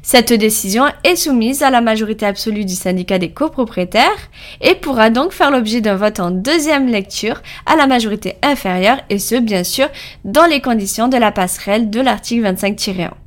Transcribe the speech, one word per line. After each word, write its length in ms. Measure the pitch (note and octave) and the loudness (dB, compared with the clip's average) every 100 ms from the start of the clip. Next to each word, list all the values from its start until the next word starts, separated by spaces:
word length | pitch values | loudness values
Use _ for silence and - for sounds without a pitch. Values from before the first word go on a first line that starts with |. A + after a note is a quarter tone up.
Cette 300 | - B3 A#3+ | 4 2 4
décision 520 | A#3 G#3+ G#3+ G3 G#3+ C#4+ - | 2 2 0 -2 0 0 2
est 140 | - E4+ | 0 2
soumise 460 | D#4 B3 A3+ C#4 | 0 0 0 2
à 80 | C#4 | 2
la 100 | B3 | 2
majorité 440 | A#3 A3 A3 G#3+ | 2 0 -2 -2
absolue 400 | G#3 G3 A3+ G#3 | -2 -2 -4 -4
du 100 | G3 | -4
syndicat 440 | F3+ F#3 F#3 F3+ F#3+ | -4 -2 -4 -2 -2
des 140 | E3+ | -2
copropriétaires 960 | - D4+ D4 A3+ - F3+ G#3+ D4+ G#4 - - - - | -2 -4 -2 -4 -2 -2 2 2 0 -10 -20 -20 -2
et 160 | - F#4+ | 0 2
pourra 340 | D#4+ B3 A3 | 0 4 4
donc 220 | A#3 E4 | 4 -2
faire 180 | - D4 | 0 2
l'objet 300 | C4+ G#3+ A#3 | 2 0 0
d'un 160 | G#3+ F#3+ | 0 0
vote 240 | G#3+ G#3+ | 0 -2
en 100 | F3 | -4
deuxième 560 | F#3 A3 E4 D4 C#4+ B3+ | -2 0 0 2 0 2
lecture 560 | G#3+ G3 - G#3+ C#4 - - - | 0 -4 -6 -6 -6 -12 -10 0
à 80 | |
la 140 | D#4 C4+ | 2 4
majorité 480 | B3+ A3 G#3+ F#3+ - | 2 0 -4 -6 -2
inférieure 580 | C#4+ C#4 F#3+ F#3 G3 C4+ - | -2 0 -2 0 2 0 -2
et 80 | G3+ | -4
ce, 160 | - | -2
bien 300 | A#3+ A3+ F#3+ | 0 0 0
sûr, 240 | F3+ - C#4+ - - - | -2 -2 -2 -4 -18 -14
dans 220 | G3 B3 E4+ | 0 4 4
les 140 | C#4+ | 2
conditions 480 | C4 A3+ G3 - A#3+ | 0 -2 -2 -2 0
de 80 | B3+ | 2
la 160 | G#3+ | 2
passerelle 580 | G3+ F3+ - - G#3+ A3 | 0 -4 -4 -2 0 0
de 100 | A3 | 0
l'article 420 | C4 G#3 - A#3 | 0 -2 -2 0
vingt-cinq 340 | G#3+ F#3+ G3 G3+ | 0 0 -2 -2
tiret 280 | - F#3 | -4 -4
un. 100 | E3+ - | -6 -8